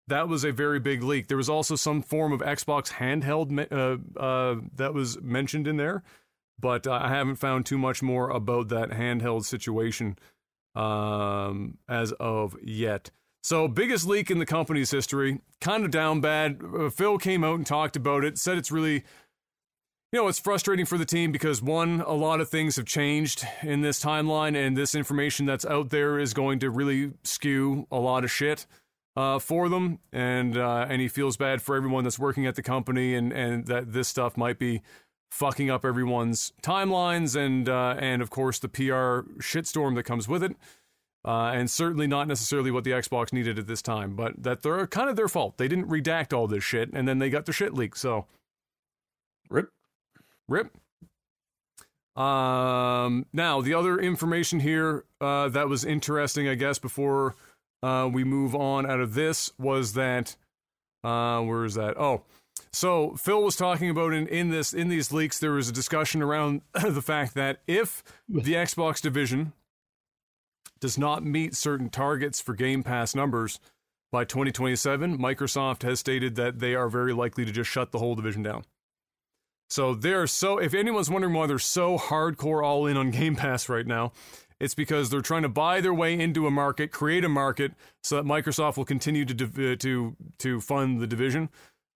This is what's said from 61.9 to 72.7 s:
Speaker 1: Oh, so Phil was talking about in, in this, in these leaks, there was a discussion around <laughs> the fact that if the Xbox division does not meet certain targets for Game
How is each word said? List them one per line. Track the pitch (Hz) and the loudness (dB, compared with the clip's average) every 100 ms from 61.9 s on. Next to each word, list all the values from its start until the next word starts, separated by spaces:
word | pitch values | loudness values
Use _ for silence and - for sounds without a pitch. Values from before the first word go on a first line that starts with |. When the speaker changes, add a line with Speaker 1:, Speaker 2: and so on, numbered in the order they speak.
| - | 0
Speaker 1:
Oh, | 143 120 - - _ - - | 2 0 -2 -20 _ -16 -10
so | - 180 175 151 | -2 2 2 2
Phil | 160 - 208 | 0 2 4
was | 208 | 4
talking | - 180 175 175 | 4 2 2 2
about | 160 160 | 2 2
in, | 156 156 | 2 0
in | 165 175 | 0 0
this, | 160 151 | 0 0
in | 185 170 | 0 0
these | 170 131 | 0 0
leaks, | 151 156 - | 0 0 0
there | 156 | 0
was | 143 120 | 2 0
a | |
discussion | 120 127 160 151 160 | -2 -2 0 0 0
around | 147 151 147 143 - | 2 2 0 -2 -4
<laughs> | |
the | 180 208 143 | -2 0 0
fact | 135 151 131 | 0 0 0
that | 143 135 135 - | -2 -2 -2 0
if | 180 226 - - - - | 0 0 -4 -14 -20 -4
the | 180 123 | -2 2
Xbox | 170 170 - 160 151 | 2 0 0 0 0
division | 156 135 135 127 156 - _ _ _ _ _ _ _ _ _ _ - - | -2 0 0 0 -2 -6 _ _ _ _ _ _ _ _ _ _ -20 -8
does | 135 127 | -4 0
not | 147 151 | 0 0
meet | 156 147 160 | 0 0 0
certain | 127 151 143 123 | -2 -2 -2 -2
targets | - 139 147 143 135 | -2 0 0 -2 -4
for | - | -6
Game | 104 131 | -2 0